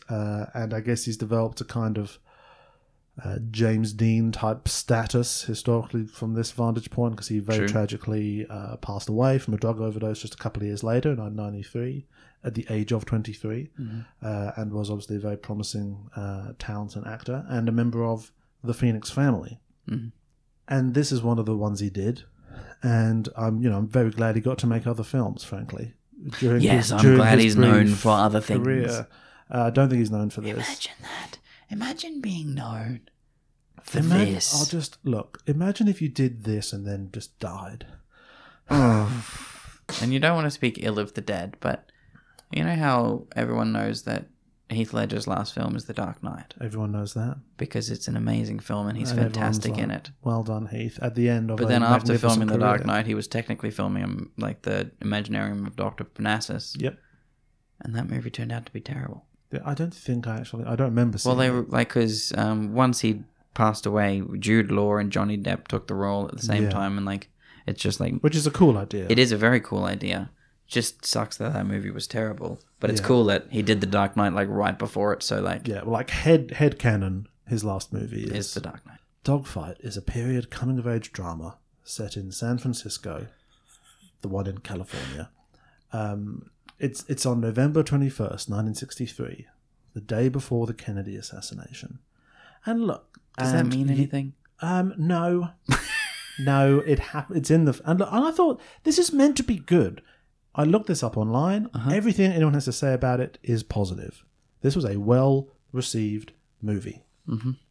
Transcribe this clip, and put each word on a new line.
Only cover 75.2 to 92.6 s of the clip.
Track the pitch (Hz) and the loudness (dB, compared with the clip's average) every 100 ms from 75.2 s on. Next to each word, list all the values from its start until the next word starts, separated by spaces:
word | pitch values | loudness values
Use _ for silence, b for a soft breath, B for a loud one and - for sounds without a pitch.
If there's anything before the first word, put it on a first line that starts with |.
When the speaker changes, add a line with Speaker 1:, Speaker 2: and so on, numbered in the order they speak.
Speaker 2:
so, | - 104 | -2 -2
like, | 95 90 117 | -2 -2 -4
Speaker 1:
Yeah, | 98 | -6
well, | 110 | -2
like, | 113 127 | -2 -2
head, | - 160 160 127 | 0 6 6 4
headcanon, | - 147 143 123 104 95 95 107 _ - | 2 2 4 2 2 0 -4 -8 _ -6
his | 113 | -4
last | 104 95 - | -2 -4 -6
movie | 104 107 107 | -6 -6 -6
is | 107 | -6
Speaker 2:
It's | 107 101 | -6 -6
The | - | -8
Dark | 82 - - | -10 -12 -20
Knight. | - _ _ | -20 _ _
Speaker 1:
Dogfight | - 143 139 92 78 - | 0 0 -2 -8 -10 -10
is | 117 101 | -10 -8
a | |
period | - 120 120 127 117 | -6 -4 -2 -2 -4
coming-of-age | - 127 127 120 117 - | -6 -4 -2 -2 -4 -4
drama | - 87 82 82 - _ _ | -10 -10 -8 -12 -16 _ _
set | - - 104 104 | -14 -10 -8 -10
in | 95 | -10
San | 95 117 123 | -6 -2 -2
Francisco, | 131 117 104 - 98 78 - b b b b b b b b _ | -2 -6 -8 -10 -10 -10 -12 b b b b b b b b _
the | 101 | -6
one | 98 98 | -4 -4
in | 95 | -6
California. | - 92 92 71 65 69 - _ _ b b b _ | -8 -10 -10 -10 -10 -10 -12 _ _ b b b _
Um, | 110 104 101 104 - - _ - - | -6 -4 -6 -8 -10 -14 _ -20 -6
it's, | 143 - - | -6 -6 -6
it's | 139 | -2
on | 131 120 | 0 0
November | 113 113 143 156 | 2 2 4 4
twenty-first, | 151 143 139 - 107 - - | 2 2 2 0 -4 -6 -4
nineteen | 104 110 | -2 -2
sixty-three, | 107 - - 120 - 58 - - _ _ _ _ | -4 -10 -8 -8 -8 -10 -10 -18 _ _ _ _
the | 107 | -12
day | 101 110 127 | -4 0 2
before | 135 - 120 117 | 0 -2 -2 -2
the | |
Kennedy | 117 - 101 98 101 | -4 -8 -8 -8 -10
assassination. | - 98 - 95 - 127 - 127 _ b b b b b | -14 -14 -14 -14 -14 -16 -16 -18 _ b b b b b